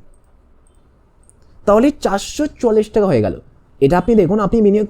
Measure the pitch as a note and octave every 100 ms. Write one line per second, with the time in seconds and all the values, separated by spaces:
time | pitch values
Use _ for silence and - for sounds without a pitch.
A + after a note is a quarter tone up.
0 | - _ _ _ _ _ _ _ _ _
1 | _ _ _ _ _ - - G#3 C#4 -
2 | A3+ G3 - - D4 - A3+ A3 G#3+ A3+
3 | G3 B2+ G2+ - - _ _ _ C#3 F3
4 | F3+ A3 E3+ G#3+ G3 A#3 G#3 G#3 G#3